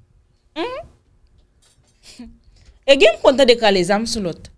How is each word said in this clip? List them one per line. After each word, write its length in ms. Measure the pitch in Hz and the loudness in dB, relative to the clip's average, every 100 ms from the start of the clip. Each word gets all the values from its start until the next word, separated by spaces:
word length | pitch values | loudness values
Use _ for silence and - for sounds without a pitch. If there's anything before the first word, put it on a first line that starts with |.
| _ _ _ _ _ 302 | _ _ _ _ _ -10
M-m 280 | 453 523 698 _ _ _ _ _ _ _ _ _ _ _ - - 233 - _ _ - _ - | -8 -10 -16 _ _ _ _ _ _ _ _ _ _ _ -20 -20 -20 -20 _ _ -20 _ 0
e 80 | |
genyen 240 | 277 427 640 | 2 2 2
m 40 | |
konn 140 | 311 262 | 0 2
tande, 180 | 247 240 | 2 2
krale 240 | 220 196 175 | 2 0 -2
zam 180 | 208 226 | -4 -4
sou 160 | 226 | -6
lòt. 240 | 180 147 - | -8 -10 -18